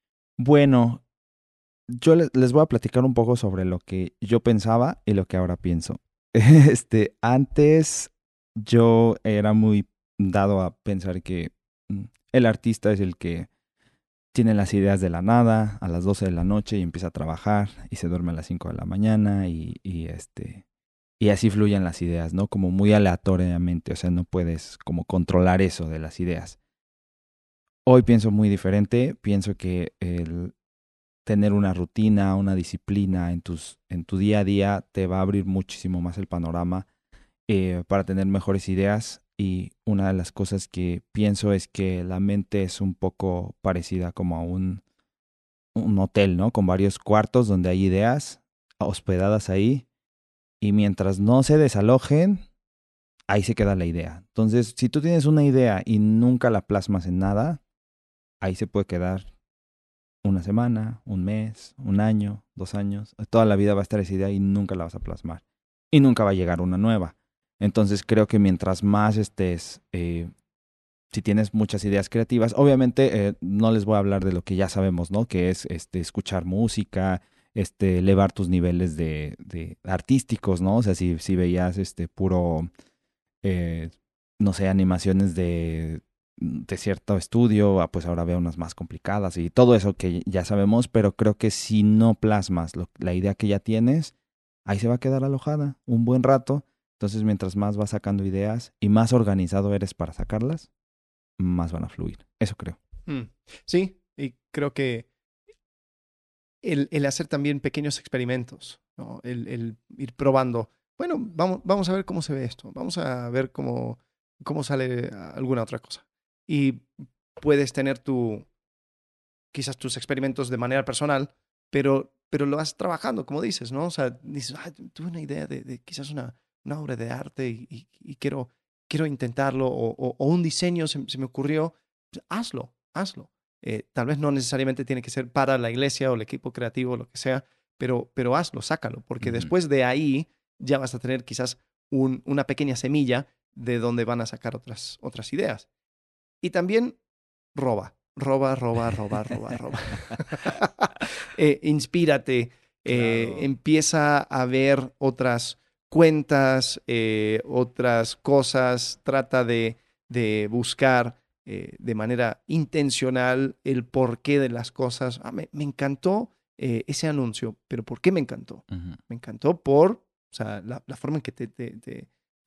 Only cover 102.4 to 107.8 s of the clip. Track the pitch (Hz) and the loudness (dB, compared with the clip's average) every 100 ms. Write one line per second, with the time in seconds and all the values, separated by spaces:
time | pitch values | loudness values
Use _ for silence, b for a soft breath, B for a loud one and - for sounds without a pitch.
102.4 | 107 - - - _ - - 139 113 _ | -6 -6 -12 -14 _ -18 -10 -10 -10 _
103.4 | _ B B 175 190 - _ - 139 - | _ B B -2 -2 -6 _ -12 -12 -12
104.4 | _ - 143 - 131 117 - _ _ _ | _ -6 -6 -2 -4 -4 -10 _ _ _
105.4 | _ _ _ _ _ _ _ _ _ _ | _ _ _ _ _ _ _ _ _ _
106.4 | _ _ 220 147 139 147 139 - 151 143 | _ _ -4 -2 -2 -2 -2 -4 -6 -4
107.4 | 143 143 143 - | -2 -2 -4 -4